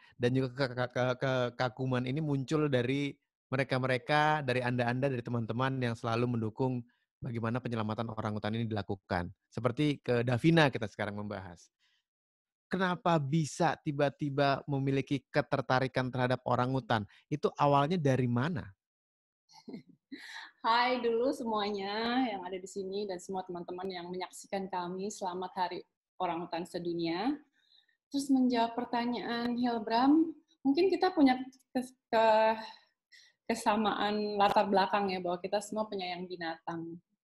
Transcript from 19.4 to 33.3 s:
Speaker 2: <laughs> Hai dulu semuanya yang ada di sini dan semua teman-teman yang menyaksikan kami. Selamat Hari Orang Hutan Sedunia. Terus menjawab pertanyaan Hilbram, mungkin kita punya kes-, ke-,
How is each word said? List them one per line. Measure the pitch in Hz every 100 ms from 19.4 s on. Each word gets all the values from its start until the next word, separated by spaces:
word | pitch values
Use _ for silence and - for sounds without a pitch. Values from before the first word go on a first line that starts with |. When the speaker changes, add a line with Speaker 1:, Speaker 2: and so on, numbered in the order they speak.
| _ - -
Speaker 2:
<laughs> | 262 - _ _ - - - - _
Hai | 233 233 247 254
dulu | 233 226 254
semuanya | 294 233 214 208 202 196 208 233 247 254
yang | 202 180
ada |
di | 190 190
sini | - 190 196 208
dan | 180
semua | - 190
teman-teman | 185 175 175 180 190
yang | 180 175
menyaksikan | 185 180 - - 196 190
kami. | 180 175 185 196
Selamat | 226 190 180 185 -
Hari | 175 175 - _ _ -
Orang | 180 165 175
Hutan | 165
Sedunia. | 175 180 175 170 165 170 226 294 _ _ _ _ _ _ _
Terus | 277 277
menjawab | 262 254 240 233 240
pertanyaan | 247 240 240 240 - 233 240 240
Hilbram, | 247 233 214 233 262 311 330 - _ _
mungkin | 269 277 381
kita | 349 370 359
punya | 269 254 262 - _
kes-, | 262 247 - _
ke-, | 226 226 220 220 220 - - _ _ _ - -